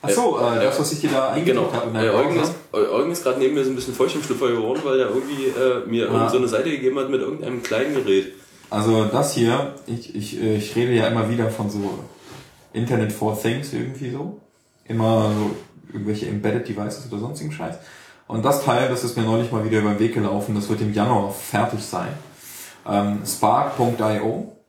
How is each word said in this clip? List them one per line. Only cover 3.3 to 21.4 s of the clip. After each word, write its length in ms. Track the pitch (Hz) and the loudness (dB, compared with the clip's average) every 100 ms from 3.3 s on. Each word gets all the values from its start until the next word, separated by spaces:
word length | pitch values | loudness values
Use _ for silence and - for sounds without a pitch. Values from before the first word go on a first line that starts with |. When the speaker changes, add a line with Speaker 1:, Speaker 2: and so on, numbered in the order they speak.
| 127 | 2
Speaker 2:
neben 160 | 139 | 2
mir 100 | 147 | 2
so 60 | 131 | 0
ein 60 | 127 | -2
bisschen 180 | 127 | -6
feucht 220 | 117 131 151 | 0 0 0
im 60 | |
Schlüpfer 240 | 147 123 131 | -4 0 0
geworden, 320 | 117 110 143 | 2 0 0
weil 160 | 143 131 | 2 2
der 100 | 117 | 2
irgendwie, 360 | 120 135 139 131 | 0 -2 -2 -2
äh, 400 | 123 131 127 123 | 2 2 2 0
mir 240 | 120 - | 0 2
Speaker 1:
Ah. 40 | |
Speaker 2:
irgend 160 | 113 113 | 2 4
so 60 | 127 | 2
eine 100 | 120 | 2
Seite 220 | 110 135 | 2 0
gegeben 280 | 143 127 139 | 0 0 0
hat 100 | 135 | 0
mit 120 | 131 | 0
irgendeinem 420 | 131 147 120 123 | -2 -4 -6 -4
kleinen 320 | - 110 143 | -2 0 0
Gerät. 400 | 139 101 98 95 - - - - | 0 4 2 2 -12 -20 -20 -6
Speaker 1:
Also 360 | 107 107 110 | 0 4 4
das 280 | 107 131 - | 4 2 0
hier, 420 | 123 117 131 139 - - | 2 2 2 -2 -8 -10
ich, 260 | 117 - 104 | -10 -8 -10
ich, 260 | 101 - | -8 -4
äh, 140 | 110 107 | 0 0
ich 180 | 104 | 0
rede 180 | 117 123 | -2 2
ja 140 | 117 110 | 2 2
immer 240 | 117 110 | 0 0
wieder 200 | 117 110 | 0 0
von 200 | 107 104 | -2 -4
so 280 | 104 98 92 - - - - - - - | -4 -4 -6 -12 -20 -20 -20 -20 -20 -10
Internet 400 | 110 117 117 107 | -4 0 0 0
for 280 | - 107 - | -2 -2 0
Things 320 | 113 131 - | -2 -2 -4
irgendwie 380 | 120 123 - 131 | -6 -6 -8 -8
so. 300 | 135 175 208 _ _ _ _ - | -8 -8 -12 _ _ _ _ -6
Immer 420 | 113 110 110 107 | 0 4 4 2
so 180 | 107 104 - - - - | 0 -2 -4 -12 -20 -14
irgendwelche 340 | 104 104 107 117 | -8 -4 -4 -4
Embedded 420 | 104 107 117 120 | -2 -2 -2 -4
Devices 360 | 104 104 - - | -6 -6 -8 -10
oder 100 | 104 | -8
sonstigen 320 | 120 151 156 | -8 -8 -8
Scheiß. 240 | - 165 - - - - - - | -8 -10 -10 -16 -20 -20 -20 -6
Und 180 | 113 | 0
das 200 | 127 139 | 2 4
Teil, 240 | 135 120 131 | 4 4 2
das 140 | 123 | 0
ist 120 | 117 - | -2 -2
mir 60 | |
neulich 280 | 110 113 117 | 2 2 0
mal 120 | 113 | -2
wieder 140 | 110 110 | 2 2
über 120 | 104 | 2
den 100 | 101 | 2
Weg 140 | 113 | 2
gelaufen, 400 | 113 101 101 101 104 | 2 0 -2 -2 -2
das 120 | 104 | -2
wird 120 | 107 | -2
im 120 | 107 | 0
Januar 400 | 104 113 113 98 | 2 2 2 0
fertig 480 | - | -6